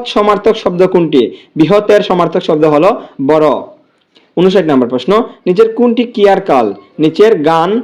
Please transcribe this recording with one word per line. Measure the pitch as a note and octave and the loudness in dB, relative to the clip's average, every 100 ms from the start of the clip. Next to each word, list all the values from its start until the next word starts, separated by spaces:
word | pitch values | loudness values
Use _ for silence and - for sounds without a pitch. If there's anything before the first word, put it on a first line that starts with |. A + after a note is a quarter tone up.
| - | -2
সমার্থক | G#3+ G#3 G3 A3 A3 | -2 0 0 0 -2
শব্দ | G3+ F3 F#3 | -4 0 0
কোনটি? | F#3 D#3+ C#3 G#2+ - - D3+ | 0 0 0 0 -6 -8 -2
বৃহতের | D#3 G#3 G#3 G#3 | 2 2 2 2
সমার্থক | G3 F#3 E3 F3+ | 2 -2 -2 -2
শব্দ | - D#3 D#3 | -2 0 2
হলো | D3 F3+ B3 - - | 2 2 -2 -8 -6
বড়। | C#3 D#3 D3+ A2 - - _ _ _ _ _ - | -2 2 2 0 -6 -18 _ _ _ _ _ -2
ঊনষাট | F#3 F#3+ D#3+ | 0 2 0
নম্বর | C3+ A#2+ | 0 0
প্রশ্ন, | B2+ D#3 G#3+ - - - | -4 -2 -2 -2 -6 -4
নিচের | F#3 A3+ | 0 0
কোনটি | A3+ A#3+ A#3 | 0 0 0
ক্রিয়ার | A#3+ A3+ G3+ F#3+ | -4 0 2 2
কাল? | F#3 C#3 A2 G2 - - | 0 0 0 -6 -14 -4
নিচের | D#3 D#3+ G#3+ F#3+ | -2 2 2 2
গান, | D3 E3 E3+ A3+ | 0 0 0 -4